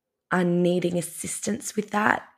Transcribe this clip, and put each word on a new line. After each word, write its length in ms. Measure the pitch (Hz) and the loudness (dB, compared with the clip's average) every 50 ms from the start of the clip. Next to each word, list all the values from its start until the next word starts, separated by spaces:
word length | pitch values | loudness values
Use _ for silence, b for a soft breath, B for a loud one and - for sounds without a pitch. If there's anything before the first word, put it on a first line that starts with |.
| _ _ _ _ _ - | _ _ _ _ _ -2
are 120 | 180 180 180 | 0 2 2
needing 540 | 175 175 175 180 175 180 180 175 175 175 | 4 4 4 4 4 2 2 0 0 0
assistance 800 | 175 170 - - - - 180 - - - 214 196 - - - - | -2 -4 -6 -8 -10 -10 -8 -8 -6 -4 -4 -4 -4 -6 -6 -4
with 160 | 214 202 - | -4 -4 -2
that, 320 | - 208 214 - - - - - _ | 0 2 2 2 2 0 -2 -8 _